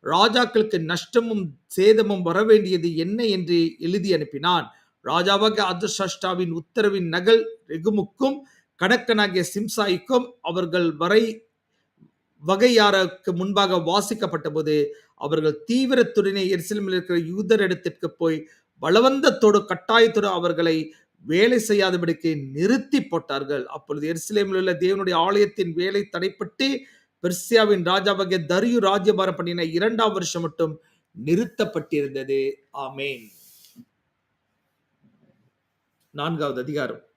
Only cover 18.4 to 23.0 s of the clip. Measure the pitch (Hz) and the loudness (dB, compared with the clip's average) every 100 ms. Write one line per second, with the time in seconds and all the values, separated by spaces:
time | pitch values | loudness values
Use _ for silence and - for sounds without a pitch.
18.4 | 156 _ _ _ 156 196 262 269 285 - | -8 _ _ _ 2 4 4 4 2 4
19.4 | 214 208 202 180 - 226 226 226 202 180 | 4 4 0 -8 0 4 4 4 -2 -2
20.4 | 175 160 165 160 156 - _ _ 113 165 | -2 0 0 0 -4 -14 _ _ -4 2
21.4 | 226 247 220 208 190 180 170 165 165 151 | 4 4 2 2 2 0 -2 -2 -2 -4
22.4 | 135 135 190 254 - 277 | -6 -2 2 2 2 -2